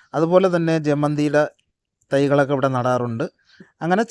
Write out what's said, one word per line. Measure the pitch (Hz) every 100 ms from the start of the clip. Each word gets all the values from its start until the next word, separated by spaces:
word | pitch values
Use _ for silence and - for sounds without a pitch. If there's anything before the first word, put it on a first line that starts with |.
| _ 139
അതുപോലെ | 165 185 190 175
തന്നെ | 165 160 147
ജമന്തിയുടെ | 143 147 147 147 147 151 - _ _ _ _ _
തൈകളൊക്കെ | 139 139 143 135 139
ഇവിടെ | 135 131
നടാറുണ്ട്. | 123 123 120 117 170 - _ - - _
അങ്ങനെ | 160 185 226